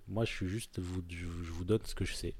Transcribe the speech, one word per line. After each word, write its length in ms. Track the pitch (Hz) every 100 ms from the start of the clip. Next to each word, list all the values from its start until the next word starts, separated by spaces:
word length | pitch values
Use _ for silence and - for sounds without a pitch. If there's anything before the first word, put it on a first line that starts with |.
| -
Moi, 160 | 98
je 80 | 113
suis 160 | - 92
juste, 300 | 110 - -
vous, 240 | 90 90 87
je, 80 | 85 85
je 260 | 85 82
vous 120 | 82
donne 160 | 90 110
ce 100 | -
que 100 | -
je 100 | 92
sais. 140 | - 85